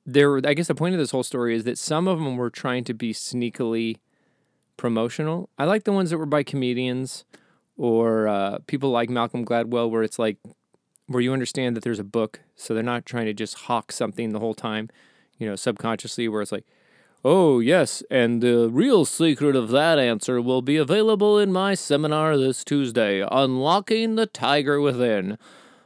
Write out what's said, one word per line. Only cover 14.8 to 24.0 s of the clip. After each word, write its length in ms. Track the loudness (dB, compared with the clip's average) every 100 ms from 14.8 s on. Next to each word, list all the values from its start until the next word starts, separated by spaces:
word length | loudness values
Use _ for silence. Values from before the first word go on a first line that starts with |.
| -8 _ _ _ _ -10
you 80 | -8
know, 80 | -4
subconsciously, 720 | -4 -2 -4 -4 -6 -6 -4
where 120 | -4
it's 100 | -4
like, 140 | -8 -10 _ _ _ _ _ 2
"Oh, 340 | 6 6 4
yes, 440 | 4 4 2 -4 -2
and 300 | 2 2 2
the 260 | 4 4 4
real 340 | 2 4 4 4
secret 500 | 2 2 2 2 2
of 140 | 2
that 280 | 4 4 4
answer 420 | 2 0 -2 -2
will 200 | 0 0
be 140 | 2 0
available 640 | 2 2 2 4 4 4
in 120 | 4
my 220 | 2 0 -2
seminar 640 | 0 0 2 0 2 2
this 260 | 2 -2
Tuesday, 580 | -2 -2 0 0 2 0 0
Unlocking 840 | 2 2 0 2 0 0 -2